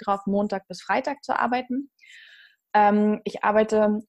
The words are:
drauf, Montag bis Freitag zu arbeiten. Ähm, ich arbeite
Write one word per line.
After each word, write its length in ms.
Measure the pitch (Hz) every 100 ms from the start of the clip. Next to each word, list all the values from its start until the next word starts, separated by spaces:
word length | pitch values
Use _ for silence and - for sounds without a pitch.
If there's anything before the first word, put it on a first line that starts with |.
drauf, 180 | - 196 196
Montag 420 | 196 202 196 -
bis 140 | 180
Freitag 420 | - 208 269 277
zu 100 | - -
arbeiten. 540 | 240 247 254 254 277 _ - - - - - _ _
Ähm, 480 | 214 208 208 208 208
ich 200 | - -
arbeite 580 | 208 208 220 214 214 214